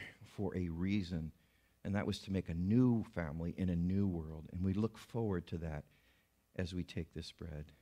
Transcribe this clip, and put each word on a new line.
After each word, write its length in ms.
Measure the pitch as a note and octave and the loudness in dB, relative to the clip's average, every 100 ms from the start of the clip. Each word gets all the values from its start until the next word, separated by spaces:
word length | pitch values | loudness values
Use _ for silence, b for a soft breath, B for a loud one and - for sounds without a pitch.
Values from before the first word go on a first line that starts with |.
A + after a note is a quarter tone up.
| B B - - | B B -16 -4
for 180 | G2 F#2 | -2 0
a 140 | F2 | -2
reason, 640 | E2 F#2+ G#2 F2 F2 D#2 - b b b b | 0 2 2 0 -2 -4 -8 b b b b
and 100 | - | -2
that 140 | G2 G2 | 0 0
was 120 | G2+ | -2
to 120 | - | 0
make 160 | F#2+ - | -2 0
a 60 | |
new 500 | E2 F#2 A#2 B2+ A#2 G2 | 0 4 6 8 6 0
family 400 | - D#2+ D#2 E2+ - | -4 -4 -2 -4 0
in 100 | F2+ | 2
a 80 | F2 | 4
new 320 | F2+ F#2+ G2+ | 4 4 2
world. 400 | E2+ D#2 D#2 - | 0 -4 -8 -8
And 100 | F2+ | -2
we 80 | F#2+ | 2
look 260 | F#2+ A2 - | 2 0 -2
forward 480 | - A#2+ A2+ F2+ F2 | -8 -2 0 0 -2
to 100 | F2 | -4
that 260 | E2 D2+ - b b b b b b - | -4 -6 -8 b b b b b b -4
as 180 | F2 | -4
we 120 | F2+ E2+ | -2 -4
take 280 | - E2 | -4 -6
this 200 | - E2 | -6 -10
bread. 400 | - E2+ D2 D2+ - | -10 -8 -8 -10 -14